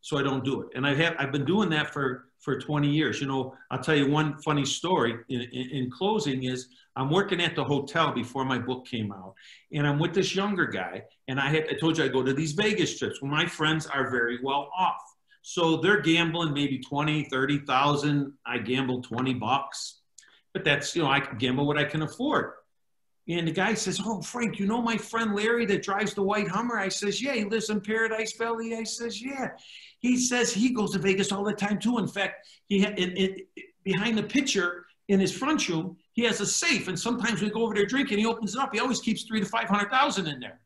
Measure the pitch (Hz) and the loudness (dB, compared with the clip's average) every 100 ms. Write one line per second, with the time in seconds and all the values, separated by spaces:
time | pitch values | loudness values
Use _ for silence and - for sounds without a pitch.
0 | - 147 139 131 123 127 - 123 143 139 | -4 -2 0 0 -2 -4 -4 -2 0 2
1 | 165 165 139 143 139 190 202 156 147 147 | 2 0 -2 -2 2 2 2 0 -2 -2
2 | 135 127 - _ - 131 - 151 143 147 | -2 -4 -12 _ -4 -4 -2 0 2 2
3 | 143 107 139 135 131 - - 131 - 151 | 2 0 -2 -2 -4 -8 -8 -6 2 2
4 | 139 147 151 147 - 147 135 - 170 180 | 4 4 2 -2 0 0 0 -2 0 2
5 | 120 117 - 127 120 127 127 139 123 - | 2 -2 -6 -6 -4 -8 -6 -4 -6 -2
6 | 190 220 147 131 127 127 - - _ - | 0 0 0 -2 -2 -4 -8 -20 _ -4
7 | 135 170 196 175 175 151 135 143 - 165 | 2 2 2 0 0 0 0 0 0 0
8 | 151 123 110 135 131 123 107 127 - 117 | 2 0 -4 -4 -2 -2 -2 -6 -6 -6
9 | 104 98 92 - - - _ 151 147 143 | -6 -8 -14 -18 -20 -20 _ 0 2 2
10 | 175 185 180 190 202 190 143 101 87 92 | 2 2 0 0 0 0 -2 -2 -6 -8
11 | - _ - 131 139 156 156 135 160 160 | -14 _ -6 -2 2 2 0 0 0 2
12 | 135 127 127 135 160 151 214 214 151 - | 2 2 2 0 0 0 0 2 0 0
13 | 160 - 139 151 170 - 156 160 151 139 | -4 -4 -2 0 0 2 2 2 -2 -2
14 | 123 123 117 123 135 143 - 180 185 - | 0 0 0 -2 -2 -2 -4 -2 0 -2
15 | - _ _ _ - - 165 156 170 202 | -10 _ _ _ -8 0 2 4 4 4
16 | 151 165 165 165 165 143 143 127 - 143 | 6 4 4 0 -2 0 0 -2 -4 -2
17 | 151 151 143 131 135 143 143 131 143 147 | 0 0 0 0 0 0 2 2 4 4
18 | 147 143 139 - - 120 107 127 127 127 | 2 2 0 -6 -4 -4 0 0 0 -2
19 | - 113 131 120 110 131 - - - - | -4 -2 0 0 0 0 -2 -10 -12 -14
20 | _ - - _ _ - 151 143 - 165 | _ -20 -20 _ _ -2 2 2 0 0
21 | 147 156 - 113 123 127 143 147 143 156 | 4 2 2 -2 0 2 2 2 0 0
22 | 151 - 269 233 - - _ _ _ _ | -4 -2 0 0 -2 -8 _ _ _ _
23 | _ _ - 170 165 160 196 220 - 151 | _ _ -6 -2 0 0 0 0 -2 -4
24 | 190 208 156 240 233 - 196 233 233 226 | -4 -6 -6 -4 -4 -2 0 0 0 -2
25 | - 226 226 202 214 233 220 185 - 196 | -2 -2 0 0 2 2 2 0 0 -2
26 | 208 - 196 208 190 185 240 226 190 - | -2 0 0 0 0 -2 0 -2 -2 -2
27 | 202 196 262 254 202 220 - 214 208 220 | -2 -2 -2 -2 0 -2 0 -2 0 0
28 | 226 220 220 - 233 226 226 226 220 - | 0 0 -4 -4 -2 -2 -4 -6 -6 -6
29 | 233 202 254 277 240 - - - - _ | -6 -6 -8 -6 -8 -8 -20 -20 -20 _
30 | 247 247 247 247 240 190 247 214 196 185 | 2 2 4 2 2 2 2 2 0 2
31 | 190 190 196 196 202 202 202 208 220 240 | 2 2 2 0 -2 -2 0 0 0 0
32 | 190 196 190 - - - _ 202 208 208 | -2 -2 -4 -4 -20 -20 _ 2 2 2
33 | 180 180 190 190 - - - _ - 185 | -2 2 0 0 -14 -18 -20 _ -2 0
34 | 220 220 - 277 277 202 175 175 - _ | 2 0 2 0 2 2 0 -4 -14 _
35 | - 196 190 - 269 311 - 165 180 - | 2 4 4 0 0 0 2 -2 -2 -10
36 | _ - 233 208 - - 349 240 185 175 | _ 0 2 2 0 0 2 0 0 -2
37 | 226 240 220 196 208 220 226 208 202 262 | -2 0 0 0 0 0 0 2 2 2
38 | 277 202 220 226 208 233 262 208 254 240 | 0 2 2 0 -4 -2 -2 0 0 0
39 | - 214 - 220 220 226 214 202 202 262 | 0 -2 -2 -2 0 -2 2 2 2 2
40 | 294 196 160 131 113 - | 2 2 -4 -6 -10 -16